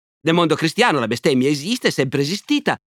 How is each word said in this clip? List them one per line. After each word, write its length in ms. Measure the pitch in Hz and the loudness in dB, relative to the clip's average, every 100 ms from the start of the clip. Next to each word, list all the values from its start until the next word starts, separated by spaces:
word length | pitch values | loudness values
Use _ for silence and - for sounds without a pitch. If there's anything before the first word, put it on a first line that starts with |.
| _ _ | _ _
Nel 140 | 156 | 0
mondo 200 | 170 165 | 2 2
cristiano 460 | 151 160 - 240 147 | 0 0 2 2 2
la 80 | 110 | -2
bestemmia 400 | 117 165 131 135 | 0 2 2 2
esiste, 400 | 147 165 247 226 | -2 -4 -2 -2
è 20 | |
sempre 300 | - 143 139 | -2 -2 -2
esistita, 560 | 143 202 - 294 - - | -2 -4 -2 -2 -2 -4